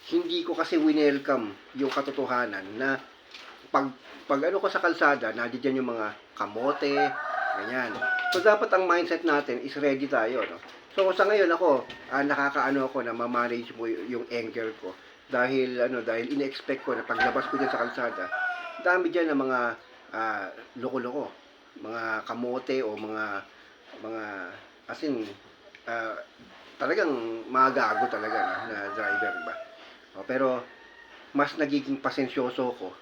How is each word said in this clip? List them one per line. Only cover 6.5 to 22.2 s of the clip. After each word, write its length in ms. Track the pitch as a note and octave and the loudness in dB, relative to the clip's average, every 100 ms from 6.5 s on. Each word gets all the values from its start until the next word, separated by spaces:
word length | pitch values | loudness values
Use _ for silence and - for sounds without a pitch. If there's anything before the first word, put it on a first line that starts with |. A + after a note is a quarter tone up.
| G#2+ C3 C#3+ C#3+ C#3 D3+ - - - - - | 0 0 2 2 4 2 0 -4 -2 -2 -2
ganyan. 320 | - B2+ A#2+ - - - - | -2 -2 -2 -2 0 0 2
So, 80 | F#3 | 6
dapat 300 | G#3+ G#3 - | 6 6 4
ang 140 | F#3 F3+ | 2 4
mindset 400 | F3 F3 E3 E3+ | 4 2 0 2
natin 320 | D3 C#3+ B2 | 2 2 -4
is 140 | C3 D3 | -4 0
ready 300 | C#3+ C3+ C3+ | 0 2 0
tayo, 340 | B2+ A2+ B2+ G2 | 0 2 0 -4
no? 100 | - - - - - | -6 -14 -20 -6 2
So, 80 | F#3+ | 2
sa 100 | F#3 G3 | 4 4
ngayon 180 | G#3+ F3+ | 6 4
ako, 320 | E3+ F3 C3 - - - | 4 4 4 2 -14 -4
ah, 160 | C3 C#3+ | -2 2
nakakaano 640 | C#3 C#3 C#3+ C3 C#3 C3 | 2 2 2 2 2 0
ako 160 | C3+ A#2+ | -2 -4
na 80 | |
ma-manage 640 | A#2 A#2+ B2 A#2+ A#2+ A#2+ A2+ | -2 0 0 0 -2 -6 -6
mo 80 | A2+ | -4
y-, 240 | A2+ G#2 | -4 -4
yung 160 | B2 - | -6 -4
anger 400 | A#2+ A2+ A2+ A2 A2 | -4 -4 -4 -6 -6
ko. 100 | F#2 - - - - | -12 -12 -20 -20 -4
Dahil, 480 | B2+ B2+ C3+ B2+ B2 | 0 2 2 0 2
ano, 240 | A#2+ B2+ | 0 0
dahil 320 | A2 A2+ A#2+ | -2 -2 0
in-expect 480 | C#3+ C3+ - - C3+ | -2 -2 -4 -6 -4
ko 160 | - A#2 | -2 -4
na 80 | - | -2
paglabas 400 | - F#5+ C3+ - | 2 2 2 -2
ko 140 | - | 0
dyan 80 | C3+ | 0
sa 160 | - A#2+ | 0 -2
kalsada, 400 | - B2 - - - - - - - | -2 -4 -4 -6 -4 -4 -4 -8 -2
dami 320 | F3+ F3+ F3 | 2 2 2
dyan 160 | E3+ E3 | 2 2
ng 80 | C#3 | 2
mga, 200 | C3 B2+ A#2+ A2+ - - - - | 2 2 0 -4 -14 -20 -12 -4
ah, 320 | A2 G#2 F#2+ - A#2 B2+ | -2 -2 -6 -12 -16 -8
loko-loko, 480 | B2 C3 A#2+ C#3 G#2 - - - - - A2 | -4 -4 -4 -6 -8 -12 -20 -20 -20 -14 -8
mga 400 | A#2 A2+ A2 | -6 -4 -4